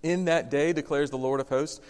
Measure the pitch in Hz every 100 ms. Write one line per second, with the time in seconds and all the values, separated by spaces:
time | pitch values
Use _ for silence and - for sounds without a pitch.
0 | 160 180 180 165 120 139 156 160 139 143
1 | 143 131 131 135 131 131 156 - -